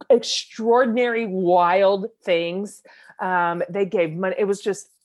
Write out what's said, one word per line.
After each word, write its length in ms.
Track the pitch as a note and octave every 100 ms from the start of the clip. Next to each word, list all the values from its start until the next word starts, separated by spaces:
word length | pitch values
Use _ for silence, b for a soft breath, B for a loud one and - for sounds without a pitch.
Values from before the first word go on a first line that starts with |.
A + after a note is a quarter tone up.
| -
extraordinary, 1160 | A#3+ - - - - A3 A#3+ C4 A3+ A#3+ A3+ A3
wild 800 | F#3 F3 F3+ F3 F#3+ G3 G3 A3 -
things. 580 | - E3+ E3+ F3+ G#3 - B B B -
Um, 420 | F#3 F3+ F3 F3 -
they 160 | F#3+ F#3+
gave 260 | G3+ E3
money. 220 | E3 F#3 G3+
It 60 |
was 160 | G3+ G3
just, 280 | G#3 F#3+ - _